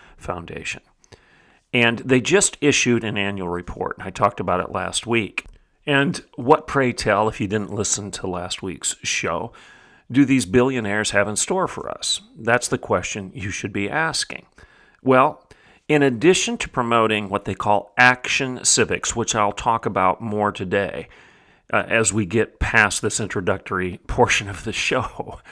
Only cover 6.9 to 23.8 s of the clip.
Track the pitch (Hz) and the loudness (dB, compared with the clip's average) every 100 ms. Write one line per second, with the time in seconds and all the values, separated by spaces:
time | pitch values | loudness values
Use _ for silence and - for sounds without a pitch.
6.9 | 117 117 101 110 - 101 107 95 104 98 | 0 0 2 2 -2 -2 -4 -4 -4 -4
7.9 | - 104 - 95 90 90 - 95 78 - | -4 -6 -8 -8 -6 -6 -8 -8 -6 -6
8.9 | - - - - 85 117 - - - _ | -6 -6 -4 -2 -4 -6 -14 -20 -20 _
9.9 | _ - 120 131 131 92 123 127 127 104 | _ 0 2 4 4 2 2 4 0 -2
10.9 | 104 104 101 104 104 - 190 170 - - | -2 0 2 2 0 -2 -2 -2 -6 -10
11.9 | - - - - - 113 120 - 127 - | -6 -4 -6 -8 -6 0 2 2 -4 0
12.9 | 98 - 107 95 - 95 - 104 101 101 | -2 -2 -8 -10 -10 -10 -8 -6 -4 -4
13.9 | 147 160 139 - - - _ - _ _ | -2 -2 -4 -6 -10 -18 _ -20 _ _
14.9 | _ 127 127 147 - _ - _ _ - | _ 4 6 6 0 _ -20 _ _ 2
15.9 | 151 139 117 156 185 - 240 - - 117 | 4 4 4 4 4 2 -4 -4 -2 2
16.9 | 117 110 107 101 98 - 92 107 104 - | 4 4 2 -2 -4 -4 -2 0 0 0
17.9 | - 123 123 - - 135 127 - - 113 | 4 6 6 0 -2 -2 -2 0 2 2
18.9 | 90 - 117 110 113 104 - 123 113 - | 0 -4 -4 -2 0 0 0 0 0 0
19.9 | 98 95 - 117 104 104 - 95 101 98 | 2 2 2 -2 -2 -2 -2 -2 -2 -2
20.9 | - - - - _ _ _ - 107 95 | -6 -12 -18 -20 _ _ _ -4 -2 0
21.9 | 113 110 107 92 110 107 - - 117 104 | 0 2 0 0 0 -2 -2 2 4 4
22.9 | - 110 - 104 107 90 95 - 95 | 2 -4 -4 -4 -4 -2 -2 -2 -4